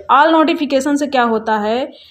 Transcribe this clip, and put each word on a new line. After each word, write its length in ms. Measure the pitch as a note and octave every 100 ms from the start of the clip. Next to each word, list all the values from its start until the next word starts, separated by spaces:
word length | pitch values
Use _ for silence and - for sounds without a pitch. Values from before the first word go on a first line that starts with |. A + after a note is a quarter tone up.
| -
all 200 | B3+ D#4
नोटिफिकेशन 640 | D#4+ D4+ D#4+ C#4+ C4+ C#4+ C#4+
से 120 | D4
क्या 160 | C4+
होता 340 | A#3+ A3 A3 G#3+
है 340 | G#3 A#3 D4 - -